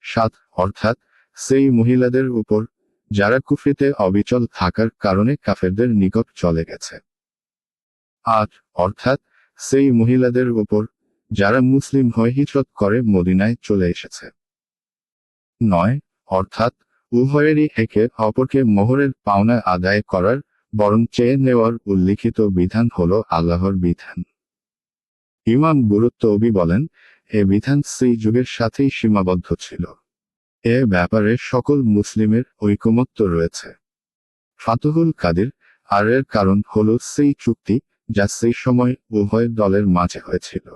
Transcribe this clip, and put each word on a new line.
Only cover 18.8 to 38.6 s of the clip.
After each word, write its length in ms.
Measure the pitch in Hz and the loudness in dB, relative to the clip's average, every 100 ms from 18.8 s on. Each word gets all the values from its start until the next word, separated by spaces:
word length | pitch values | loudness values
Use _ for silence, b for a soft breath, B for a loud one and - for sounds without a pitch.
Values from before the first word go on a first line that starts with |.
| 104 135 143 131 | 2 0 -2 -4
পাওনা 320 | - 101 107 120 98 | -2 0 2 0 -2
আদায় 360 | 90 90 104 | -2 0 -2
করার, 360 | - 95 92 135 - _ _ | -2 -2 0 -2 -6 _ _
বরং 280 | 107 104 110 117 | -2 2 2 0
চেয়ে 240 | - 120 135 | 0 0 2
নেওয়ার 380 | 135 120 113 117 - | 2 2 2 -2 -2
উল্লিখিত 520 | 98 92 104 117 113 107 | 0 2 0 -2 0 0
বিধান 360 | 92 90 113 117 | 0 0 0 -2
হল 180 | - 85 101 110 | 0 0 0 -2
আল্লাহর 440 | 82 85 85 95 95 | -2 0 0 -2 0
বিধান। 420 | 87 85 - - - _ _ _ _ _ _ _ _ _ _ _ - | -2 -2 -8 -14 -14 _ _ _ _ _ _ _ _ _ _ _ 0
ইমাম 300 | 120 160 151 113 | 2 4 2 2
বুরুত্তবি 640 | 104 117 _ 113 104 117 | 2 0 _ 0 2 2
বলেন, 320 | 104 85 92 160 b b b _ | 2 2 0 -2 b b b _
এ 100 | 107 | 0
বিধান 340 | 98 101 120 143 143 | 2 0 0 -2 -2
সেই 280 | - 127 117 | -2 0 2
যুগের 320 | 110 117 127 - | 0 0 -2 -4
সাথেই 340 | 113 - 139 | -6 0 -2
সীমাবদ্ধ 580 | - 113 101 92 90 - 85 | 0 0 2 0 -2 -4 -8
ছিল। 240 | - - 85 - _ _ _ _ _ _ | -8 -10 -12 -12 _ _ _ _ _ _
এ 120 | 117 123 127 | -2 0 2
ব্যাপারে 460 | 90 90 110 104 123 | 0 0 0 0 -2
সকল 380 | - 127 - 147 | -2 -4 0 0
মুসলিমের 600 | 120 104 101 - 107 110 127 _ | 2 0 0 -2 0 0 -2 _
ঐকমত্য 560 | 104 104 113 113 127 - | -2 0 0 0 0 -2
রয়েছে। 460 | 104 85 85 - - - _ _ _ _ _ _ _ _ | -2 0 -2 -6 -18 -20 _ _ _ _ _ _ _ _
ফাতহুল 500 | - 117 151 156 165 | -4 -2 0 0 0
কাদির, 380 | 151 87 85 117 - b b _ | 0 -2 -2 -4 -6 b b _
আর 160 | 101 104 | 0 2
এর 160 | 127 | 0
কারণ 340 | 135 110 98 98 104 | 0 0 2 2 0
হল 200 | 110 107 117 | 0 2 0
সেই 300 | - - 143 139 | -2 0 0 0
চুক্তি 380 | - 113 - 113 _ _ _ | -4 -6 -2 -4 _ _ _
যা 160 | 107 101 | -2 -2
সেই 260 | - 117 | -2 -2
সময় 380 | 117 | -2